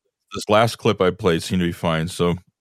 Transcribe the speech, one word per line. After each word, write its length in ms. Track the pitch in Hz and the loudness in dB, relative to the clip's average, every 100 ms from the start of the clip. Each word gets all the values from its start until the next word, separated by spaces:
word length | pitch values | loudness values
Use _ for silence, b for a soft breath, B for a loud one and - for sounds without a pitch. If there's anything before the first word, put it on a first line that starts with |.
| _ _ _ | _ _ _
this 100 | 101 - | -10 0
last 280 | 104 117 - | 4 2 2
clip 240 | 117 101 | -2 2
I 100 | 92 | 0
played 320 | 90 98 82 | 2 0 0
seemed 180 | - 92 | 0 -2
to 40 | 87 | -2
be 60 | |
fine. 360 | 82 87 80 82 | -2 -2 -2 -4
So 260 | - 87 87 - _ | -2 -2 -2 -8 _